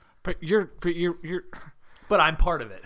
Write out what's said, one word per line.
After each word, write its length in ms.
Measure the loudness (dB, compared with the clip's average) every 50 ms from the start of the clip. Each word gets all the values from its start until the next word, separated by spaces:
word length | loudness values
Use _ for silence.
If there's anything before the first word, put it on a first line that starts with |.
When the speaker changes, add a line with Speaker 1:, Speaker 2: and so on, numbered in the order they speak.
| _ _ _ _ -6
Speaker 1:
But 180 | -6 -6 -4 -2
you're, 300 | 2 2 2 2 0 -4 -6
but 160 | -4 -4 -2
you're, 220 | 0 -2 -2 -2 -4 -8
you're 220 | -8 -8 -8 -10 -12 -16 -16 -16 -18 -20 _ -20 -20 -20 -14 -4 2
Speaker 2:
But 100 | 4 4
I'm 180 | 4 4 4
part 260 | 4 4 4 4 0 -4
of 100 | -8 -14
it. 100 | -14 -8